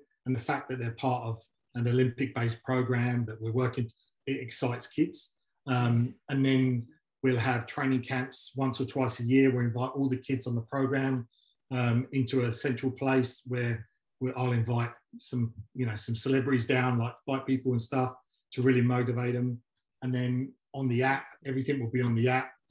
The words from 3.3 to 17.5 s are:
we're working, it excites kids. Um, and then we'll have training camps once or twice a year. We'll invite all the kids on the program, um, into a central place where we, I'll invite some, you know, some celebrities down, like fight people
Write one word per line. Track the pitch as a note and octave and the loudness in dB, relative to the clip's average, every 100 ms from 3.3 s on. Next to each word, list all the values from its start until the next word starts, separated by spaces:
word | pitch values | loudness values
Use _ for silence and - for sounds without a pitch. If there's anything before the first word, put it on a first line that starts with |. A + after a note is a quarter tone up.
| A2 | -4
we're | A2+ | -4
working, | A#2 B2+ B2 A2+ - _ _ - | 0 0 -2 -6 -8 _ _ -6
it | C3+ | -6
excites | B2 - B2+ A#2+ - | -6 -4 -2 -4 -6
kids. | - E3+ - - _ _ _ - | -2 -2 -4 -14 _ _ _ -2
Um, | B2 A#2+ A#2 A#2+ - - | 0 2 2 0 -4 -6
and | C#3 C3+ | 0 2
then | C3+ B2+ B2 A#2 _ _ _ | 4 2 0 -4 _ _ _
we'll | C3 B2 | 0 2
have | A2 A#2+ A2+ | 2 0 -2
training | - C3+ C3 | -4 0 0
camps | A#2 C3 B2+ - - B2+ | -2 -4 -6 -8 -10 -4
once | C3+ - | -2 -2
or | B2+ | -4
twice | C#3 B2+ - | -2 -2 -2
a | |
year. | A#2+ C3+ C3+ | 4 6 6
We'll | B2 A#2+ | 4 0
invite | A#2+ B2+ C#3+ | 0 -4 -2
all | C3+ | 0
the | B2+ | -2
kids | - C3+ B2+ | -2 -4 -2
on | A#2+ | -4
the | |
program, | A2+ C#3 C3 C3+ C3+ C3 A#2+ _ _ _ - | -4 -2 0 0 0 -2 -4 _ _ _ -6
um, | B2+ B2 A#2 C3 | 0 2 2 2
into | C#3 A#2+ C3+ A#2+ | 0 0 2 0
a | |
central | A2+ C#3+ A#2 C3+ | 0 -2 -2 -4
place | B2 C3+ C3 B2 - - | -2 2 2 2 -4 -6
where | B2 A#2+ A#2 - _ _ - | -4 -2 -4 -8 _ _ -8
we, | B2+ | -6
I'll | B2+ B2+ | -2 0
invite | A#2+ A2+ A#2+ A#2 - _ A#3 | 2 2 0 -2 -6 _ -18
some, | - B2+ A#2 - - B2+ | -6 -2 -2 -4 -12 -4
you | A#2+ | -4
know, | G#2+ | -4
some | - A2+ | -4 -4
celebrities | C3 C3+ B2+ C3 A2+ | 2 2 4 2 4
down, | C3 B2+ A#2+ | 2 4 2
like | A#2 - - | 0 -4 -4
fight | C3+ | -4
people | - | 0